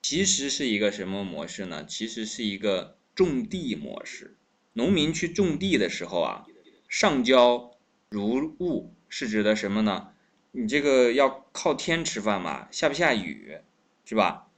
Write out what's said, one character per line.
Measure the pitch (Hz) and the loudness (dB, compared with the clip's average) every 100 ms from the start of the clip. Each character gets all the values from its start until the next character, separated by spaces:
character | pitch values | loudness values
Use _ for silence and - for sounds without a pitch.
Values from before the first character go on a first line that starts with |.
其 | - 156 | -2 0
实 | 196 190 139 | 2 2 -2
是 | - 139 | -2 0
一 | 104 | 2
个 | 104 | 0
什 | 101 95 | -2 -6
么 | 95 | -6
模 | 95 76 80 | -6 -8 -10
式 | - 95 | -10 -10
呢？ | 76 - | -10 -10
其 | - 113 | -8 -8
实 | 113 107 | -8 -8
是 | - | -6
一 | 110 98 | -6 -4
个 | 104 92 - _ _ | -2 -2 -4 _ _
种 | - 180 131 117 | 2 2 2 -4
地 | 185 147 87 | -6 -6 -6
模 | 69 50 | -8 -12
式。 | - - - _ _ _ _ | -12 -16 -18 _ _ _ _
农 | - 135 | -2 2
民 | 190 151 | 2 2
去 | 160 170 | 0 -4
种 | 175 190 147 | 0 0 0
地 | 190 147 | 0 0
的 | 92 | 0
时 | - | -4
候 | 85 92 | -4 -2
啊， | 69 50 - - - _ _ | -2 -4 -14 -20 -20 _ _
上 | - 208 143 | 2 2 4
焦 | 117 131 123 120 123 _ _ _ _ | 6 8 8 6 -2 _ _ _ _
如 | 107 104 127 156 156 | -4 -2 0 -2 -4
雾 | 180 127 - - _ | -2 -2 -6 -20 _
是 | - 123 | -8 -4
指 | 107 | 0
的 | 104 | 2
什 | 107 101 | 2 0
么 | 104 | 0
呢？ | 107 92 - _ _ _ _ | 0 0 -6 _ _ _ _
你 | 131 110 | -6 -2
这 | 143 | 0
个 | 143 131 123 | 4 6 6
要 | 127 135 - - | 6 2 2 -14
靠 | - 175 | -4 -2
天 | 143 - 165 | 0 0 -2
吃 | 160 - | -2 -2
饭 | 107 101 | 0 0
嘛， | 85 67 - | -2 -6 -10
下 | - 156 | -2 -2
不 | |
下 | 143 165 | 2 2
雨， | 117 87 60 50 78 _ _ _ _ | 2 -2 -10 -14 -18 _ _ _ _
是 | - 110 | -4 2
吧？ | 90 - - | 2 0 -14